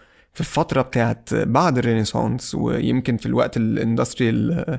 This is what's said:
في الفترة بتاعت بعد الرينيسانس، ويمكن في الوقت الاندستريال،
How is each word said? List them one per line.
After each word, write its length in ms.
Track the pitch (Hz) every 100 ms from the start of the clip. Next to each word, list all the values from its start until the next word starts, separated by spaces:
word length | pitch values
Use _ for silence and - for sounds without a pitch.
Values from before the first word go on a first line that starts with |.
| _ _ _
في 60 | -
الفترة 420 | - - 160 139
بتاعت 480 | 127 123 117 113 -
بعد 440 | 113 107 127 175 123
الرينيسانس، 760 | 120 113 104 117 117 120 - -
ويمكن 600 | 117 113 120 127 123 117
في 80 | 120
الوقت 320 | 120 113 117
الاندستريال، 1080 | 110 110 113 117 123 - 120 117 117 175 -